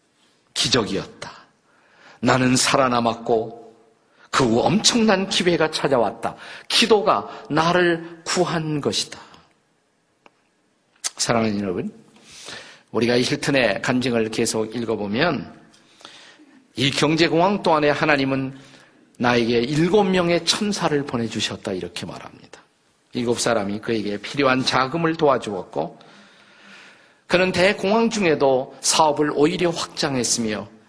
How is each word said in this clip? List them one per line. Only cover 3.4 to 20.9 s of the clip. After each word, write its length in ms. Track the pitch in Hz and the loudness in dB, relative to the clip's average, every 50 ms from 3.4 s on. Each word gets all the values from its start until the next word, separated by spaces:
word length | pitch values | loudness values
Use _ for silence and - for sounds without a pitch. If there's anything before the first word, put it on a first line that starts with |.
| 113 110 - - - - - _ _ _ _ _ _ _ _ _ - - | 0 -4 -10 -18 -20 -20 -20 _ _ _ _ _ _ _ _ _ -12 -4
그 140 | - 135 139 | 0 0 2
후 160 | 113 110 120 | 2 4 4
엄청난 680 | 120 - 160 214 - - - 240 220 220 196 185 196 196 | 4 4 2 2 2 2 2 2 4 4 2 2 0 -2
기회가 420 | - - 185 175 170 156 160 151 | -2 0 0 2 2 2 0 0
찾아왔다. 680 | - - - 143 135 123 110 98 - - - 92 - - - - - - - - | -2 -2 -2 0 2 2 2 0 -2 -4 -8 -8 -8 -10 -18 -18 -18 -16 -8 -2
기도가 760 | - - 240 196 226 208 147 135 120 101 - - - - - - | 0 2 4 4 4 4 4 4 2 2 0 -6 -12 -14 -8 -2
나를 720 | 143 156 160 170 175 180 180 175 170 165 165 - - - - | 0 2 2 4 4 4 4 2 2 0 -4 -10 -16 -12 -8
구한 560 | - - 190 175 160 175 165 156 156 151 147 | -4 -2 0 0 0 -2 -4 -2 -2 -4 -2
것이다." 400 | 135 117 95 - - - - - - - - - _ _ _ _ _ _ _ _ _ _ _ _ _ _ _ _ _ - _ _ _ _ _ _ _ _ _ _ _ _ _ _ - - - | -2 -2 -2 -4 -4 -6 -10 -18 -20 -20 -20 -20 _ _ _ _ _ _ _ _ _ _ _ _ _ _ _ _ _ -20 _ _ _ _ _ _ _ _ _ _ _ _ _ _ -10 -8 -6
사랑하는 440 | - - - 120 113 113 110 104 101 | -4 -2 0 0 0 0 0 -2 -2
여러분, 320 | 101 95 87 104 - - - - - _ _ - - - - - - - - - - - - - _ _ | -4 -4 -4 -4 -6 -8 -10 -14 -20 _ _ -20 -20 -20 -20 -20 -18 -16 -16 -16 -18 -20 -20 -20 _ _
우리가 260 | - 110 117 117 120 | -2 0 2 2 2
이 60 | 123 | 2
힐튼의 600 | 123 - 147 139 - 156 143 135 120 107 98 - | 2 0 -2 -2 -2 0 2 2 2 2 0 0
간증을 480 | - - 123 127 123 131 117 117 110 107 | 0 0 0 0 0 0 0 0 0 -2
계속 440 | - - 117 110 - 110 110 110 113 | -2 -2 -2 0 0 -2 -2 -4 -4
읽어보면 800 | 123 117 110 113 101 104 101 104 123 160 175 147 110 85 82 - - - - _ - _ _ _ - - - - - - - - - - _ - - _ _ - | -6 -4 -4 -4 -4 -4 -2 0 0 2 2 0 -2 -6 -10 -16 -20 -20 -20 _ -20 _ _ _ -20 -20 -20 -20 -20 -20 -20 -20 -20 -20 _ -20 -20 _ _ -6
"이 140 | - 131 139 | -2 -2 -2
경제공황 720 | - - 156 147 160 156 170 156 160 165 175 196 208 196 | 0 0 0 2 2 2 2 2 4 2 2 2 2 0
동안에 280 | - 180 160 151 147 147 | 2 2 2 2 2 2
하나님은 680 | 139 - 160 156 147 139 135 131 135 135 135 131 - - - - - - - - _ _ _ _ _ - | 0 2 2 2 2 2 2 0 -2 -2 -4 -6 -8 -12 -20 -20 -20 -20 -20 -20 _ _ _ _ _ -2
나에게 420 | 123 120 123 120 117 110 120 117 | 0 2 2 2 2 2 0 0
일곱 440 | 123 135 151 147 165 180 190 208 202 | 0 0 0 0 2 2 4 2 2
명의 400 | 190 185 180 175 170 175 170 165 | 4 2 2 2 2 0 0 0
천사를 560 | - - - 214 208 202 - 175 160 | 0 -2 -2 -2 -4 -2 -2 -2 0